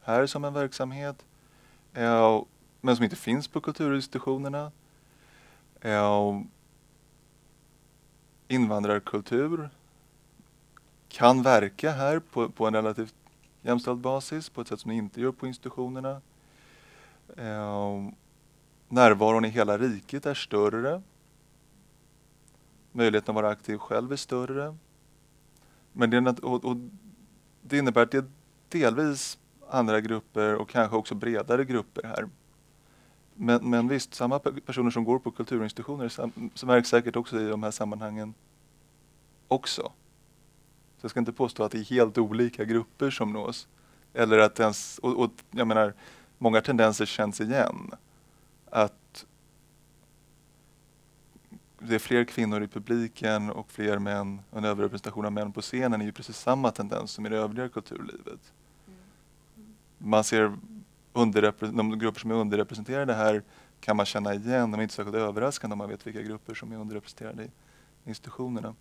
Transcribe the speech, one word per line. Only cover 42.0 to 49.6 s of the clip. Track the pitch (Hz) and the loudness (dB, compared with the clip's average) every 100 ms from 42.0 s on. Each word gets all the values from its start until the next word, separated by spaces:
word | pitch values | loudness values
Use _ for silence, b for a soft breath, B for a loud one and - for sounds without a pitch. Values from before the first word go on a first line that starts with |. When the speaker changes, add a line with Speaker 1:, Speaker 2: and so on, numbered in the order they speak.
| 113 104 | 4 4
Speaker 1:
olika | 110 113 120 - 107 | 0 2 0 0 0
grupper | 113 110 _ 139 | 0 -2 _ -4
som | 135 107 | -2 -4
nås. | 107 104 123 - b b b b | -4 -6 -10 -16 b b b b
Eller | - 117 110 | 0 6 8
att | 107 - | 8 6
ens, | 110 104 - - | 2 2 -10 -6
och, | 123 120 | -2 0
och | 120 - - | -2 -2 -12
jag | 120 117 | -2 2
menar, | 110 104 - B B B B | 4 4 0 B B B B
många | 117 110 | 4 4
tendenser | 127 123 110 104 113 | 2 4 4 4 -4
känns | - 104 101 | -2 -4 -2
igen. | 107 135 117 - - - _ b b b b b - | -2 0 0 -2 -12 -16 _ b b b b b -6
Att | - 107 - _ - - _ _ _ | 0 0 0 _ -20 -20 _ _ _